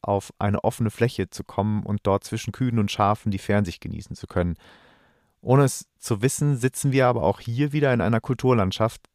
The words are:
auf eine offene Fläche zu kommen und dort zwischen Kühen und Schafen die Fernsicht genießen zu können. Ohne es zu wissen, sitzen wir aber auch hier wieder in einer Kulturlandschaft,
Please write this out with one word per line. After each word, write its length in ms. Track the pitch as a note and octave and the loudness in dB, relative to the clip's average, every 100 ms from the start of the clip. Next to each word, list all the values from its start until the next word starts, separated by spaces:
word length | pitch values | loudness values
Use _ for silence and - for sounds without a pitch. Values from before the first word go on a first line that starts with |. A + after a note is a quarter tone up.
auf 300 | - G2+ - - | -2 -2 -2 -4
eine 260 | G2+ G#2 | -2 0
offene 280 | A2+ - A2 | 0 -2 -2
Fläche 380 | - A#2 - F#2 | 0 -2 -2 -6
zu 140 | - | -8
kommen 400 | - - G#2 G#2+ | -8 -2 -2 -2
und 180 | - G#2 | -4 -2
dort 200 | G2+ G2 | 0 0
zwischen 280 | - A2+ - | -2 -8 -6
Kühen 260 | - B2+ A#2 | -4 -2 0
und 140 | G2+ | 0
Schafen 400 | - G2+ G#2+ G#2+ | 2 2 2 -2
die 60 | G2 | -4
Fernsicht 440 | - G#2 F2+ - | 0 0 0 -6
genießen 340 | - - - | -10 -10 -12
zu 120 | - - | -14 -6
können. 280 | F#2+ F2 E2+ - - _ _ _ _ _ _ | -2 -2 -2 -10 -20 _ _ _ _ _ _
Ohne 220 | - C3+ | 2 4
es 240 | C3+ - - _ | 4 0 -14 _
zu 240 | - G#2 | -4 0
wissen, 360 | B2+ - D3 C3 | 0 0 0 2
sitzen 340 | B2+ - C#3 | 0 0 0
wir 160 | C3 B2+ | 4 4
aber 160 | A#2+ | 4
auch 160 | E2 - | 0 0
hier 320 | - A#2 D3 | -4 -2 0
wieder 220 | D3 C#3 | 2 2
in 80 | A#2+ | 2
einer 180 | F#2 A2+ | 2 0
Kulturlandschaft, 840 | - B2 B2+ A#2 F#2+ - A2+ - _ | -2 0 2 2 2 0 -2 -4 _